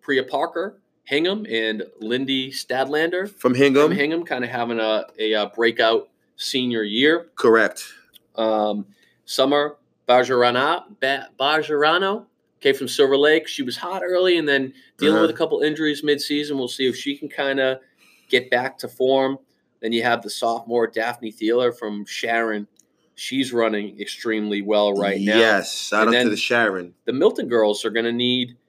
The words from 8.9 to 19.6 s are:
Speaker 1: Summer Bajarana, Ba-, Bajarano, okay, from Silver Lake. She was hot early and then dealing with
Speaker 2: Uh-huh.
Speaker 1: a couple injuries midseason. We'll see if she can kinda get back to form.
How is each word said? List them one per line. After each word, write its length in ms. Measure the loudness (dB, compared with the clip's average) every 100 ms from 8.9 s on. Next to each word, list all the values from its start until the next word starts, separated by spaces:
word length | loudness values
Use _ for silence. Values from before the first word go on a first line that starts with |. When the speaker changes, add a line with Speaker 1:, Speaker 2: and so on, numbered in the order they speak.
| _ _ _ -10
Speaker 1:
Summer 520 | 0 2 2 -2 -8 _ _ 2
Bajarana, 760 | 4 4 2 2 2 0 -2 -6 -6
Ba-, 280 | -4 -4 -6 _
Bajarano, 840 | 0 0 0 0 2 2 0 -4 -8 _ _ _
okay, 140 | 0
from 140 | 0 -2
Silver 300 | 2 4 6
Lake. 300 | 4 4 0
She 160 | -8
was 140 | -8 -6
hot 240 | -8 -6
early 340 | -2 2 2 2
and 100 | 2
then 260 | 0 0 -10 _ _
dealing 180 | 2 4
with 80 | 2
Speaker 2:
Uh-huh. 20 |
Speaker 1:
a 40 | 0
couple 240 | -2 0
injuries 400 | 0 0 -2 -2
midseason. 560 | 0 0 0 -4 -2 -4
We'll 100 | -6
see 200 | -2 -2
if 80 | -2
she 200 | -6 -8
can 120 | -10
kinda 500 | -6 -4 0 0 -2 _ _ _ _ _
get 200 | -2 2
back 280 | -2 -2 -8
to 80 | -16
form. 480 | -4 0 2 0 -4 _ _